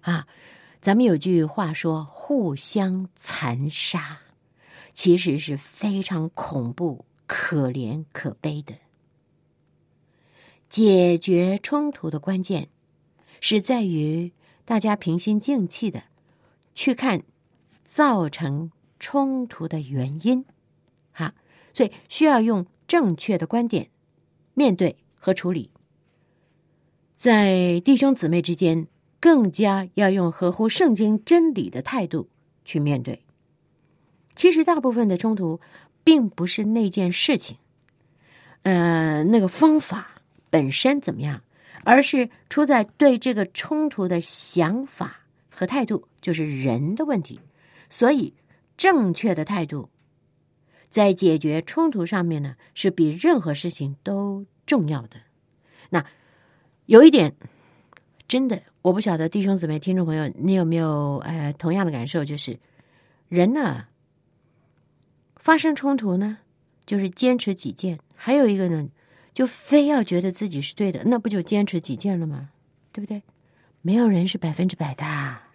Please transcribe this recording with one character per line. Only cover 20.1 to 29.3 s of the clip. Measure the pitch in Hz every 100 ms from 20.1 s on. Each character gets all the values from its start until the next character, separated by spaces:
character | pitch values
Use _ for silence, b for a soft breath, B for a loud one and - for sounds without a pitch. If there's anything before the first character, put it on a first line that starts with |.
| 151 208
因， | 254 262 _ _ _ _ _ _
哈， | - 160 - b b b
所 | - 233
以 | B B
需 | - 311
要 | 262
用 | 226 214 180 _ _
正 | 339 233 160
确 | - 190
的 | 185
观 | 233 240
点 | 180 - _ _ _ _ _ _
面 | - 285 175
对 | 180 - _ _
和 | -
处 | 185 180
理。 | 170 110 _ _ _ _ _ _ _ _ _ _ _ _ _ _ _
在 | 247 220 202 185 180 175
弟 | 175 262
兄 | 277
姊 | 262 160
妹 | 170
之 | 170
间， | 170 180 165 160 _ _ _
更 | 330